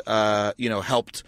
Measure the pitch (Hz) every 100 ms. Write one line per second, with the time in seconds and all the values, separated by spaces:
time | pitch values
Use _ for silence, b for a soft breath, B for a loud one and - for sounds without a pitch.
0 | - 110 107 104 104 - 120 104 98 123
1 | - -